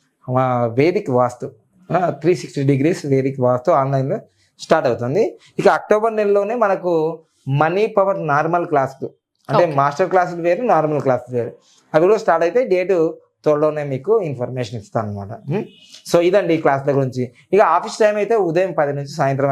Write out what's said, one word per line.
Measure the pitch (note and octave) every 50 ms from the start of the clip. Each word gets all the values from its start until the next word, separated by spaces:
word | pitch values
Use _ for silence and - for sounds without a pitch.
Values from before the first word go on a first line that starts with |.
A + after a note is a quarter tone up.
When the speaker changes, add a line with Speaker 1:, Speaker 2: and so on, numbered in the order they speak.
| _ _ _ _ _ - B2+ B2+
Speaker 1:
ఆ, | C3 B2+ B2 A#2+ A#2+ A#2 A2 B2+
వేదిక్ | C#3+ E3+ F3+ G#3+ - D3
వాస్తు, | B2+ B2 B2 A#2+ - - C3+ B2+ - _ _ _ _ _ _ - D#3+
ఆ, | F3 F3+ D#3+
త్రీ | C3+ - - E3 F3+ - -
సిక్స్టీ | - - D3+ C#3
డిగ్రీస్ | C#3 C#3+ B2+ C#3 D#3+ - - - C#3+ C3+
వేదిక్ | C3+ C3 C#3 C3+ C3+ B2
వాస్తు | B2 B2+ B2 - F3+ E3 C#3+
ఆన్లైన్లో | C3+ C3+ C#3 C3+ C3 C#3 E3 - - _ _ _ _ _ _ - -
స్టార్ట్ | - E3 D#3+ C#3+ C3
అవుతుంది. | A2+ - A#2+ B2 C#3+ G3 A#3 - - - _ - _ -
ఇక | - F#3+
అక్టోబర్ | E3 D3+ - - G#3+ G#3+ A3 A3+ A3
నెలలోనే | G#3+ G#3 G3+ G3+ G3+ G3+ G3+ A#3 B3 A3
మనకు | G3 F#3+ F3+ F3 F3+ E3+ D#3+ D#3 D#3+ E3 E3 _ _ _ _ - C3+ C3+ C#3
మనీ | D3+ D#3+ F3 G3 A3
పవర్ | A3 G#3+ G#3 F#3+ G3 F#3+ E3 E3+ D3+ C#3+
నార్మల్ | D3 D3+ E3 E3+ F3 E3+ - D3+
క్లాసులు, | C#3 C3+ - - - - - - _ _ _ _ _ _ -
అంటే | C3+ G#3 F3
Speaker 2:
ఓకే. | E3 D3 C#3
Speaker 1:
మాస్టర్ | C#3 C#3+ C#3+ - F#3+ E3+
క్లాసులు | F#3 F#3 F3+ E3+ F3 E3+ E3
వేరు, | E3+ F3+ G#3+ B3+ A3+ F3+
నార్మల్ | D#3 D3+ D3+ D3+ C#3+ B2+
క్లాసులు | C3+ B2+ A#2+ - - B2+
వేరు, | A#2+ A2+ F#2+ - - _ _ _ _ _ _ -
అవి | D#3 E3+
కూడా | F#3+ A3 G#3 -
స్టార్ట్ | G3 E3+ E3 E3+
అయితే | E3+ E3 A#3+ C4 G#3 F#3
డేటు | F3+ F#3 F3+ F#3+ E3+ D#3+ E3 D#3+ - _ _ _ _ -
త్వరలోనే | D3+ D3+ D3 D3+ D#3 D3+ D3+ D3 C#3+ C3+
మీకు | C3 C3+ G3 A3 A#3
ఇన్ఫర్మేషన్ | F#3+ D#3 B2+ A2+ B2 B2 B2+ B2+ B2 G#2 B2 A2+
ఇస్తాను | G2 - - A#2+ A2 G#2+
అనమాట. | G2+ G2 G2+ G2 A2+ - - C#3 D#3
ఉమ్. | G#3 - - - _ _ - - - - - -
So | F3 F3 F3+
ఇదండి | F#3 G3+ F#3 E3 E3
ఈ | D#3 D#3
క్లాసుల | D3+ C#3 C3+ C3+ D3 C#3 C3+
గురించి. | C3+ C3 A#2 B2+ B2 A#2 - _ _ _ -
ఇక | G3
ఆఫీస్ | G#3 E3+ D#3+ F3 - A3 - - A3
టైమ్ | G#3+ G#3 G#3+ G3+
అయితే | G3+ A#3 A3 F#3+ E3+
ఉదయం | D#3 F3 F#3+ F3+ E3 E3
పది | D3+ C#3+ C#3
నుంచి | C#3+ C#3 C#3 C#3+ E3
సాయంత్రం | C#3+ C3+ C#3 C3 C3+ C#3